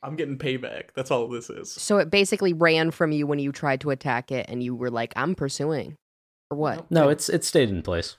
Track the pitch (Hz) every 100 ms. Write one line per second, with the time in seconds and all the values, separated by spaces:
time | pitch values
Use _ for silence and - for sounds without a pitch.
0 | 139 151 143 135 147 131 123 - - -
1 | 131 131 117 120 117 - - - - 208
2 | 160 202 196 208 196 165 165 160 160 156
3 | 165 151 147 147 139 139 151 135 143 135
4 | 143 120 127 131 - 120 123 120 123 117
5 | 117 - 139 185 139 - 143 156 - 151
6 | _ _ _ _ _ 147 151 107 - 165
7 | 143 147 - 170 - 165 123 92 85 87
8 | -